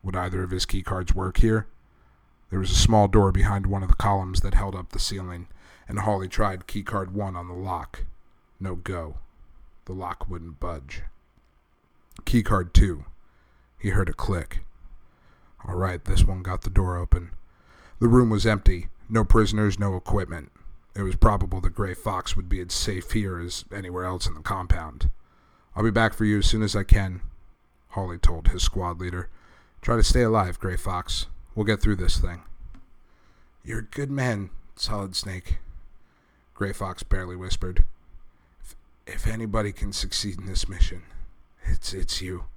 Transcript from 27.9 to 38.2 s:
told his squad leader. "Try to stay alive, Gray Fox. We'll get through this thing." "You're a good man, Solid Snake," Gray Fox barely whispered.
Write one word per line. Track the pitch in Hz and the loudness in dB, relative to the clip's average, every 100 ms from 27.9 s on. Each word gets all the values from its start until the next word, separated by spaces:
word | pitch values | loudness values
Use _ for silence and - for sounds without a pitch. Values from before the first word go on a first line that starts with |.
| - 95 87 | -8 -6 4
told | - 85 78 | 4 6 2
his | 90 | 4
squad | - 101 87 85 | 0 0 -4 -6
leader. | 90 90 87 - - - _ - | -8 -8 -10 -12 -20 -20 _ -8
"Try | - 117 | -2 2
to | |
stay | 110 127 | 4 4
alive, | 117 110 92 87 | 4 2 0 -4
Gray | 95 90 | -6 -4
Fox. | - 90 - - - - - | -4 -6 -6 -8 -8 -12 -12
We'll | - 107 | -6 -2
get | 104 | 0
through | - 98 | 2 2
this | 87 - | 2 4
thing." | 90 85 - - - - - - _ _ _ _ _ _ | 2 -4 -16 -16 -16 -18 -20 -20 _ _ _ _ _ _
"You're | - 110 | -10 -8
a | |
good | 110 - 139 | -8 -8 -6
man, | 139 127 104 95 - - - | -2 -2 -2 -6 -10 -14 -8
Solid | - 104 95 92 | -4 -4 -4 -8
Snake," | 98 92 - - - - - - - _ _ _ _ - | -8 -10 -2 -2 -2 -14 -18 -20 -20 _ _ _ _ -6
Gray | 101 | -6
Fox | 98 95 92 | -4 -8 -8
barely | - 95 90 90 | -2 -2 -2 -10
whispered. | 90 - 90 92 - - _ - | -2 -2 0 6 4 4 _ -20